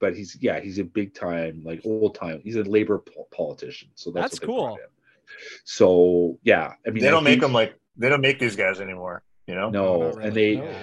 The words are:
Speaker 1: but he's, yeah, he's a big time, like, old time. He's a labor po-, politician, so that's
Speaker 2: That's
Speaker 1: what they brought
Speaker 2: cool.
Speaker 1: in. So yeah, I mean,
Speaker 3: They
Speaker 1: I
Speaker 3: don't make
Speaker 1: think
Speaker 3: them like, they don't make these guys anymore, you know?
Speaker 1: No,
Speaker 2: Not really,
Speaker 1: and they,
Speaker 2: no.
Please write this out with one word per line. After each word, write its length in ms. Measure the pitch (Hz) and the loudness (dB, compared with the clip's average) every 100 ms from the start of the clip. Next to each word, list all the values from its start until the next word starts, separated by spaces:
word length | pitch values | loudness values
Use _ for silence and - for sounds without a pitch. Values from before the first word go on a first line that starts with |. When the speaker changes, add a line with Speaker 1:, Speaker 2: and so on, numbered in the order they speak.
Speaker 1:
but 120 | 98 85 | -4 -4
he's, 200 | 95 - | -10 -4
yeah, 180 | 117 78 | -2 -2
he's 200 | 98 95 | -6 -8
a 40 | |
big 300 | 90 107 98 | -6 -4 -6
time, 480 | - 90 85 80 80 | -6 -6 -4 -6 -8
like, 160 | 80 82 - | -12 -10 -6
old 280 | 110 107 | 0 -2
time. 280 | - 90 80 | -2 -10 -10
He's 140 | 107 113 | -8 -6
a 60 | |
labor 360 | 98 107 104 98 | 2 2 2 -2
po-, 260 | - 76 71 | -4 -20 -16
politician, 540 | - 76 69 73 - - - | -8 -8 -8 -14 -16 -20 -16
so 160 | 85 | -10
that's 200 | 87 262 | -6 -6
Speaker 2:
That's 100 | - | -6
Speaker 1:
what 0 | |
they 40 | - | -6
brought 200 | 247 131 | -6 -6
Speaker 2:
cool. 80 | 107 | -8
Speaker 1:
in. 140 | - _ _ _ _ - - - | -18 _ _ _ _ -20 -20 -20
So 760 | - - 98 90 90 87 87 - | -10 4 6 8 8 6 2 0
yeah, 300 | 113 87 76 - 117 | 2 2 2 -6 -6
I 40 | |
mean, 120 | 110 | 0
Speaker 3:
They 40 | 131 | 4
Speaker 1:
I 40 | |
Speaker 3:
don't 120 | 160 | 4
make 80 | 147 127 | 4 4
Speaker 1:
think 60 | |
Speaker 3:
them 100 | 143 | 4
like, 260 | 120 113 - _ - | 2 0 -2 _ -4
they 140 | 127 | 0
don't 100 | 143 | 2
make 180 | 135 139 | 2 2
these 200 | 120 101 | -2 0
guys 240 | 95 95 | -2 -2
anymore, 420 | 95 90 90 87 _ _ - | -8 -10 -10 -12 _ _ -10
you 80 | 90 | -6
know? 140 | 110 | -4
Speaker 1:
No, 300 | 101 95 87 | 0 2 2
Speaker 2:
Not 140 | 82 107 | 0 -4
really, 120 | 110 | -4
Speaker 1:
and 80 | 110 | 2
they, 200 | 107 104 | 2 2
Speaker 2:
no. 180 | - - | -4 -12